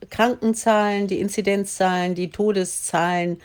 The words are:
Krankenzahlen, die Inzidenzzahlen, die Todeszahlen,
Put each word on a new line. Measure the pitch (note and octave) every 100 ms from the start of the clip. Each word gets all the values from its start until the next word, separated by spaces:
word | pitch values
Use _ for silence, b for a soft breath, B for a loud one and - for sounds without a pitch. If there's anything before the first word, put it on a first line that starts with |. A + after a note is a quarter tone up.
| -
Krankenzahlen, | - A#3+ B3 A3 A3 A#3 G#3+ G#3 G3+ G3+
die | F#3+
Inzidenzzahlen, | G3+ G#3+ G3 G3+ G3 - F#3 F3+ F3+
die | F3+ F3+
Todeszahlen, | - G#3+ G3 F#3 - - E3 F3 F3+ F3 E3+